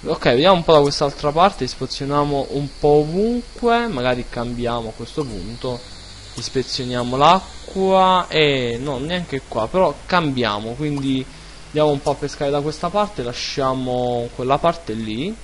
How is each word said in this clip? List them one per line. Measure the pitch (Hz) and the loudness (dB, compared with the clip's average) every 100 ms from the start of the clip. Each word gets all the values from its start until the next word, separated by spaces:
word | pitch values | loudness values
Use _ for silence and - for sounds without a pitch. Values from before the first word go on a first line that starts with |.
Ok, | 131 151 156 | -4 0 4
vediamo | 123 175 180 | 6 6 4
un | |
po' | 165 | 6
da | 156 | 6
quest'altra | 143 - 143 139 147 | 6 2 -2 0 -2
parte, | 156 190 - | 4 2 2
ispezioniamo | 127 - 131 - 139 147 147 139 131 | -6 -6 -8 -6 -2 0 2 0 -2
un | 135 143 - | -4 -4 0
po' | 151 147 | 6 6
ovunque, | 151 175 220 240 - - 240 233 233 | 4 0 0 0 -4 -2 2 2 2
magari | 127 123 123 117 | 0 0 0 -2
cambiamo | 120 120 120 117 120 113 | -6 -4 -2 -2 -2 -4
a | - | -10
questo | 117 - | -8 -6
punto, | 143 101 95 120 131 120 - - - - - - | -6 -6 -10 -8 -6 -6 -10 -18 -18 -18 -14 -10
ispezioniamo | - 135 123 - 123 123 123 127 | -4 -2 -2 -6 -4 -2 -2 6
l'acqua, | 151 185 - - - 190 190 190 185 185 - | 6 6 2 -14 -8 -2 2 4 6 4 2
e | 156 151 135 120 117 | 2 4 2 0 -4
no, | 143 127 | -4 -4
neanche | 147 180 165 135 - | -4 -6 -4 -8 -4
qua, | 117 110 | -4 0
però | 180 175 143 - | 2 2 0 -2
cambiamo, | 180 156 127 113 104 110 | 0 0 0 0 -2 -6
quindi | 123 151 143 135 131 131 - - - - | -6 -4 -2 -2 -2 -4 -14 -18 -18 -6
andiamo | 151 151 | 2 2
un | 143 | 2
po' | 151 | 0
a | 139 | -2
pescare | 143 - 143 | -4 -4 0
da | 147 | 0
questa | 147 151 175 | -2 -4 -2
parte, | 202 208 - | 0 -2 -4
lasciamo | 120 120 - - 131 131 127 123 123 120 117 - | -6 -6 -6 -2 0 0 -2 -2 0 -2 -4 -4
quella | 127 143 | 0 2
parte | 170 165 - | 2 0 -6
lì | 113 110 110 175 220 | -6 -4 -4 -6 -8